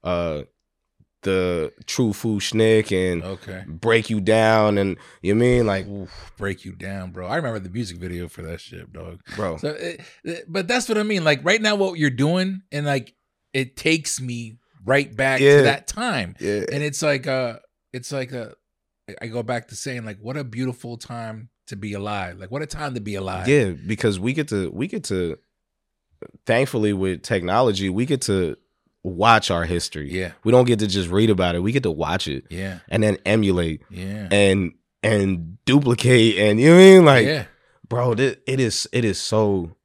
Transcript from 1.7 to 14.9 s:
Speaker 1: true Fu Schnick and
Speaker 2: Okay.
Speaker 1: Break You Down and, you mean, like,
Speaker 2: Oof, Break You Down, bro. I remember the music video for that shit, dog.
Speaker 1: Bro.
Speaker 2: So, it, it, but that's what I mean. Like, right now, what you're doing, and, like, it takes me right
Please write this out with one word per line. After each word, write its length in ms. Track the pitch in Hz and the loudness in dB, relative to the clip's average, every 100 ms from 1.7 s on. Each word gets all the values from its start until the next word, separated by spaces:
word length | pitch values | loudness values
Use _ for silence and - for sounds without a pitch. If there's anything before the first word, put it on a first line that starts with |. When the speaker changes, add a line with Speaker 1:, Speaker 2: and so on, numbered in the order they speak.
| _ - | _ -10
Speaker 1:
true 260 | - 120 | -2 -2
Fu 260 | 101 117 107 | -2 -4 -4
Schnick 540 | - 107 110 110 104 | -2 2 4 4 2
and 280 | 92 92 87 | -2 -2 -4
Speaker 2:
Okay. 400 | 87 95 - 95 92 | -6 -12 -14 -14 -14
Speaker 1:
Break 440 | 82 113 113 107 | -6 2 2 2
You 100 | 107 | -2
Down 580 | 98 110 113 110 107 101 | 2 6 6 6 4 2
and, 180 | 98 87 - - | 0 -4 -12 -8
you 120 | 87 | 0
mean, 320 | 107 123 123 110 | 2 4 4 2
like, 180 | 98 95 | -2 -6
Speaker 2:
Oof, 440 | 101 92 - - - | -12 -14 -16 -20 -10
Break 280 | 98 95 | -8 -8
You 60 | 92 | -14
Down, 400 | 87 92 98 92 | -14 -12 -10 -12
bro. 160 | 90 90 | -12 -6
I 80 | |
remember 240 | 143 143 110 | -4 -4 -6
the 120 | 92 | -8
music 260 | 101 107 85 | -8 -8 -10
video 320 | 90 87 87 | -10 -8 -10
for 140 | - | -12
that 180 | 82 85 | -14 -14
shit, 320 | - 87 - | -14 -20 -18
dog. 260 | - 87 87 - | -18 -16 -18 -16
Speaker 1:
Bro. 220 | - 98 78 | -8 -8 -6
Speaker 2:
So, 140 | 147 | -8
it, 320 | 151 170 165 - _ | -8 -10 -12 -20 _
it, 220 | - 170 - | -12 -12 -8
but 220 | 180 180 | -8 -2
that's 200 | 247 240 | -4 -2
what 100 | 214 | -2
I 40 | |
mean. 220 | 214 202 | 0 0
Like, 200 | 156 143 | 0 0
right 160 | 151 214 | 0 0
now, 140 | 214 | 0
what 240 | 208 190 175 | 0 -2 0
you're 120 | 147 | -2
doing, 520 | 123 143 180 185 190 _ | 2 0 0 -2 -6 _
and, 160 | 147 147 | -6 -2
like, 300 | 139 - _ _ _ _ | -4 -4 _ _ _ _
it 240 | 131 131 - | -4 -4 -2
takes 440 | 160 160 151 - | 0 0 -2 -8
me 380 | 127 120 113 110 _ _ | -8 -10 -12 -18 _ _
right 320 | 98 | 0